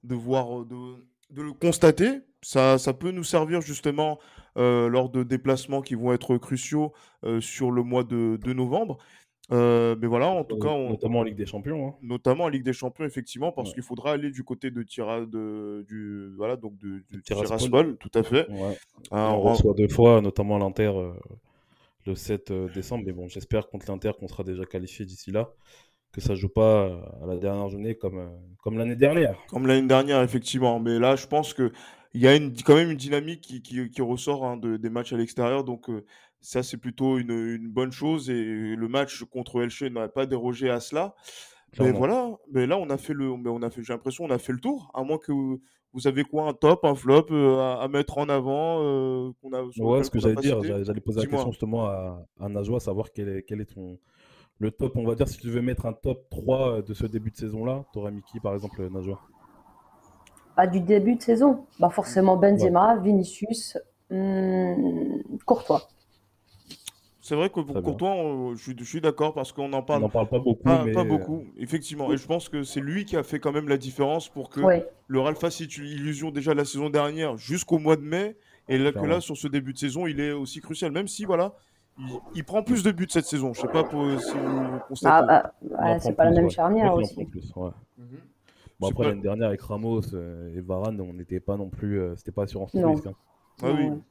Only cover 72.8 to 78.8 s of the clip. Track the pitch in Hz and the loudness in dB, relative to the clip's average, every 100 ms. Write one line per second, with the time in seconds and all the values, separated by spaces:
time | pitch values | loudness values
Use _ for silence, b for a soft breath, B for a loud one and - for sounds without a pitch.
72.8 | 139 180 208 170 131 151 151 143 151 139 | -4 -6 -2 -2 -2 -4 -2 -2 0 -2
73.8 | 127 127 139 160 - 143 127 139 180 170 | -2 -2 0 0 -4 -12 -10 2 6 4
74.8 | 170 - _ 131 139 151 170 165 160 147 | 2 -14 _ 0 0 0 -4 -4 -12 -12
75.8 | 143 147 147 143 160 143 143 147 143 139 | -10 -6 -6 -4 -4 -2 0 2 0 -2
76.8 | 147 147 147 156 160 113 113 170 - 165 | 0 0 0 -2 -4 -6 -6 -6 0 2
77.8 | 151 156 147 170 208 220 b b - 131 | 4 2 2 -2 -2 -6 b b -2 2